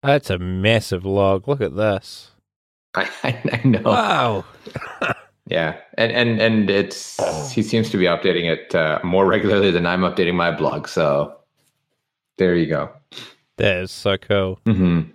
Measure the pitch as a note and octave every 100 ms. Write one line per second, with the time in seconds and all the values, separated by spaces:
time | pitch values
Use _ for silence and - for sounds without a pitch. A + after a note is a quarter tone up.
0 | C#3 C#3 - F#2+ F2+ F#2 G2+ A2+ - F#2
1 | F#2+ G2 G2 G2 G2 C#3 G2 E2+ G#2+ F#2+
2 | - - - _ _ _ _ _ _ -
3 | F#2+ - C3+ A#2 - A#2 C3 G#2+ - G#2+
4 | G#3+ E3+ B2 G#2 - - - - - -
5 | - - - _ - E2 D#2+ - - -
6 | A2+ - A#2+ G#2+ A2+ A2 G2 G2 G2 -
7 | - - - - C#3+ - G#2+ A2+ A2 G#2
8 | F2+ E2+ F#2+ F2 E2+ D#2+ - F2 D#2 D#2
9 | F2+ F2+ G2 G2+ G#2 G2+ G2 E2+ F2 F2+
10 | F2+ E2+ F2 F2+ E2+ D#2 D2+ D2+ - -
11 | D#2 C#2+ D2+ - _ _ _ _ _ _
12 | _ _ _ - F#2 F2 D#2+ D2+ C#2+ -
13 | _ - - _ _ - G#2+ F2+ F#2 -
14 | G#2 G2 - G2+ F#2+ F#2 - G2 F2+ E2+
15 | D#2+